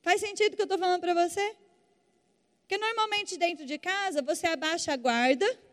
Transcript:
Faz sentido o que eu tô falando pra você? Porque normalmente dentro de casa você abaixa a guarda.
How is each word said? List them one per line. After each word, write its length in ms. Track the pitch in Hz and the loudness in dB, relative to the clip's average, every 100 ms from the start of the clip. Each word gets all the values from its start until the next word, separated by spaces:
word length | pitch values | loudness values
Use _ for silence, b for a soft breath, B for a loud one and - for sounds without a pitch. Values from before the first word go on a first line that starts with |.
Faz 200 | - 392 | 2 0
sentido 320 | 415 392 415 | 0 2 0
o 20 | - | 2
que 60 | |
eu 60 | 403 | -2
tô 100 | 370 | 0
falando 240 | 359 359 | 2 0
pra 120 | 349 | 2
você? 420 | 349 349 392 403 440 _ _ _ _ _ _ _ _ _ _ | 2 2 0 -2 -4 _ _ _ _ _ _ _ _ _ _
Porque 160 | _ 403 | _ -2
normalmente 600 | 440 453 440 415 403 349 | 0 0 0 0 -4 -2
dentro 280 | 339 311 269 | -2 -2 -8
de 120 | 294 | -8
casa 440 | 359 392 392 294 | -4 -2 -2 -2
você 260 | 262 320 339 | -2 -2 0
abaixa 460 | 320 311 339 - | 0 -2 -2 -2
a 40 | 277 | -2
guarda. 500 | 240 233 254 269 415 508 _ | 0 2 2 4 2 -2 _